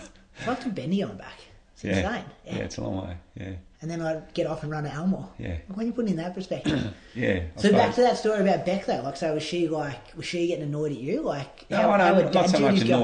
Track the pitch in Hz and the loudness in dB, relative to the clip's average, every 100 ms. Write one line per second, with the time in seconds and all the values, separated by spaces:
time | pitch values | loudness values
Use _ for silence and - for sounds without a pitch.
0 | - - _ - - 254 262 185 127 196 | -10 -20 _ -10 -6 -4 -4 -6 -2 -2
1 | 147 - - - - - _ - - 95 | -2 -8 -16 -18 -20 -20 _ -10 -2 0
2 | 131 240 - - - - 95 - 113 95 | 0 -4 -8 -16 -10 -6 -6 -6 -6 -6
3 | 95 87 - - 95 92 - - 160 165 | -8 -12 -14 -14 -12 -12 -14 -14 -10 -6
4 | 160 160 - - 151 156 147 156 147 143 | -4 -6 -6 -4 -4 -4 -6 -6 -6 -4
5 | 180 190 - - - 85 - 190 226 233 | -2 -2 -4 -10 -8 -8 -8 -6 -4 -2
6 | 220 165 175 185 190 170 156 147 110 - | -2 -2 -4 -6 -6 -4 0 0 -2 -10
7 | - 117 117 92 82 - 202 208 - - | -14 -4 0 0 -2 0 4 6 4 4
8 | 240 202 214 214 190 170 180 190 - 156 | 4 4 0 2 2 2 0 -2 -2 -4
9 | 131 - 165 151 147 175 165 156 143 131 | -4 -4 -2 -2 -2 -2 0 -2 -4 -8
10 | - 175 - 175 170 165 151 147 151 131 | -14 -12 -6 -2 0 -2 -4 -2 -4 -4
11 | 131 240 269 143 139 - - 202 214 202 | -4 -2 -2 -4 -8 -14 -4 2 4 6
12 | 180 185 165 - 175 185 139 185 113 123 | 6 6 6 6 6 6 6 6 6 4